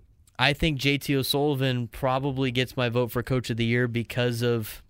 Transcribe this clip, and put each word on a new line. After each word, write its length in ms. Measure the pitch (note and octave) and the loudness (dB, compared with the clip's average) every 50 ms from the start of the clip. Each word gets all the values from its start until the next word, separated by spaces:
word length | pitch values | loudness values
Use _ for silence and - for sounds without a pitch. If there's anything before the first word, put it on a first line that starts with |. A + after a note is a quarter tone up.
| - - _ _ _ _ _ - | -20 -20 _ _ _ _ _ 0
I 140 | B2 C#3 | 2 2
think 280 | C#3+ - - E3 D3+ C3 | 2 2 2 0 0 2
J 180 | A#2+ C#3 C#3 C3+ | 2 2 2 2
T 180 | - - C#3+ | 0 0 0
O'Sullivan 720 | C3+ B2+ - D3 C#3+ C#3+ D3+ D3 C3 C3+ C3 B2+ B2 A#2+ A2+ | 0 2 0 0 2 2 2 2 2 0 0 0 0 -2 -4
probably 640 | - - - C3 B2+ C3+ C3+ C#3+ C3 C3 C3+ C3 | -6 -4 -2 -2 0 0 0 -2 -2 0 0 0
gets 240 | A#2+ B2+ B2+ A#2 - | 2 0 0 0 0
my 140 | - B2 A#2+ | -2 -2 0
vote 220 | A2+ B2 B2 A2+ | 2 0 0 0
for 120 | - B2 A2+ | -2 -4 -2
Coach 260 | - C3+ B2+ A2+ - | 0 0 -2 0 -2
of 60 | A#2+ | -2
the 80 | A2 A#2 | 0 0
Year 240 | A2+ A#2+ B2 B2 B2 | 2 2 2 2 0
because 540 | A2+ A#2 A#2 - - B2+ B2 B2 A#2+ A#2 | 0 -2 -4 -4 -2 -2 0 0 0 0
of 400 | A#2+ A#2+ A#2+ A#2 A2 - - - - - | 0 0 0 0 -2 -6 -10 -14 -18 -20